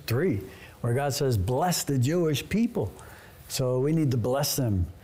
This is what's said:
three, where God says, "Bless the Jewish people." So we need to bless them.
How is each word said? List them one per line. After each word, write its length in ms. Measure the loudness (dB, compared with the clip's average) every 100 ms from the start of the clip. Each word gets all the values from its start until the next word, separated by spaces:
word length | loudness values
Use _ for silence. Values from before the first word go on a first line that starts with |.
| -2
three, 340 | 0 2 0 -4 -14 -20 -6
where 140 | -2
God 180 | 0 0
says, 240 | 0 2 2
"Bless 460 | 2 0 0 0
the 160 | 0 0
Jewish 480 | 2 2 2 0 0
people." 440 | 2 2 0 -4 -6 -18 -20 -20 -20 -10
So 320 | -2 0 2
we 120 | 2
need 180 | 2 2
to 80 | 2
bless 380 | 0 0 0 0
them. 300 | 0 2 0 -6